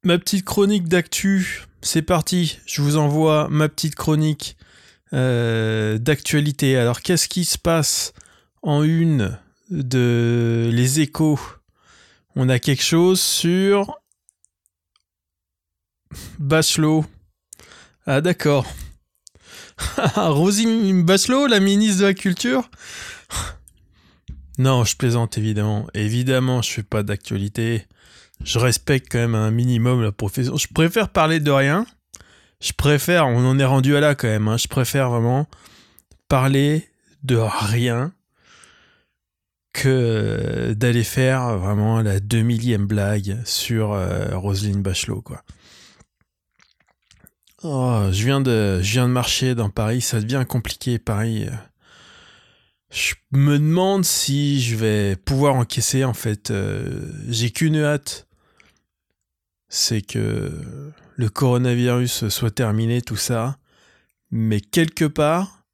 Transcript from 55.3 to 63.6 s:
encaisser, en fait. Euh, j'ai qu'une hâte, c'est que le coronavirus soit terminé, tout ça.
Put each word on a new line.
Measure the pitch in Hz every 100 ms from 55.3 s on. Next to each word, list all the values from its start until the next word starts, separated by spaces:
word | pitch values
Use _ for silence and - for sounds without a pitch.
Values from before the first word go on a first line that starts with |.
| 135 143 131
encaisser, | 120 - - 131 131
en |
fait. | 117 113 104 -
Euh, | 104 101 98 95 - 101 101 107
j'ai | 117 117
qu'une | - 160 151
hâte, | 147 147 - - _ _ _ _ _ _ _ _ _ _ _ _ _ _ _
c'est | - - 110
que | - 113 107 110 98 - - 139 143 - _ -
le | 113
coronavirus | - 135 123 123 120 123 123 123 - 110
soit | - 117
terminé, | 104 117 107 113 120
tout | - 110
ça. | - 120 120 135